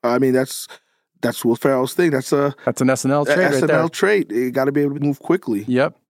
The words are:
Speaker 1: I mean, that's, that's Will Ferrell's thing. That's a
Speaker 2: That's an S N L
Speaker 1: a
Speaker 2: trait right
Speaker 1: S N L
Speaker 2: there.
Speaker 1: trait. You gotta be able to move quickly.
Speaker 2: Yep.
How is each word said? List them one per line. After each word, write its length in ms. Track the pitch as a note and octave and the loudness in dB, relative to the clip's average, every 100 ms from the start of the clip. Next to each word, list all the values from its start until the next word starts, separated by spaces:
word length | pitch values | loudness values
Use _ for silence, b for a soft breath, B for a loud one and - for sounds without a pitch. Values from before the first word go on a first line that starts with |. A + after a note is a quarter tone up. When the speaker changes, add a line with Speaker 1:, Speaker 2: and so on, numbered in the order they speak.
Speaker 1:
I 160 | A#2+ B2 | 0 2
mean, 140 | C3 | 2
that's, 340 | B2+ C3+ - - B B B B _ | 2 -2 -8 -14 B B B B _
that's 200 | A#2+ - | -6 -2
Will 120 | A#2 A#2 | -2 2
Ferrell's 380 | C#3+ C3 B2+ | 2 0 -2
thing. 160 | - F3 | 0 0
That's 220 | C3+ C3+ | 0 0
a 220 | C#3+ C#3+ C#3 - | 0 0 -2 -6
Speaker 2:
That's 160 | B2 | 0
an 80 | B2+ | 0
S 160 | C3 C3 | 0 0
N 40 | |
L 100 | C#3+ | 0
Speaker 1:
a 20 | |
Speaker 2:
trait 140 | C#3+ D3 | 0 2
right 160 | F#3 | 2
Speaker 1:
S 80 | C#3 | 2
N 80 | D3 | 2
L 80 | C#3+ | 2
Speaker 2:
there. 100 | E3 | 0
Speaker 1:
trait. 420 | - G3 G#3 D3+ | 0 0 2 0
You 200 | G#2+ B2+ | -2 -2
gotta 220 | B2 C3+ | 0 0
be 100 | C#3+ | 0
able 120 | C#3+ C#3 | -2 0
to 40 | |
move 200 | C#3+ C3+ | -2 -4
quickly. 440 | - E3+ - G#2 A2 | -2 -2 0 -4 0
Speaker 2:
Yep. 300 | B2 C#3+ - | 0 0 -2